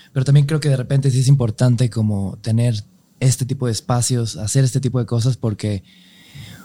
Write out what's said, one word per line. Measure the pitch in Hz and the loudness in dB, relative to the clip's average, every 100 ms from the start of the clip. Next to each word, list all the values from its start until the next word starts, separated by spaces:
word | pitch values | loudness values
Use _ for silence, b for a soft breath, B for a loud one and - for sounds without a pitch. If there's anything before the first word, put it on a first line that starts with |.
| b | b
pero | 135 | -4
también | 131 143 143 | 2 4 4
creo | 156 | 0
que | 147 | 0
de | 131 | 0
repente | 123 139 135 | 0 0 2
sí | 127 | 2
es | 127 | 4
importante | 143 117 - 127 120 123 | 4 2 0 2 2 0
como | 117 107 101 95 90 | 0 -2 -2 -4 -6
tener | 113 113 120 107 - _ _ - | -2 0 0 -2 -8 _ _ -2
este | 131 - 120 | 0 0 -2
tipo | 135 123 | -4 -4
de | |
espacios, | 110 - 123 - 123 117 - | -4 -2 -2 0 -2 -4 -6
hacer | 104 135 | -2 2
este | 131 135 | 2 0
tipo | 123 127 | -2 -2
de | 113 | -2
cosas | 117 123 127 | 0 0 0
porque, | 117 101 107 101 B B B B B B B B | -2 -2 -4 -4 B B B B B B B B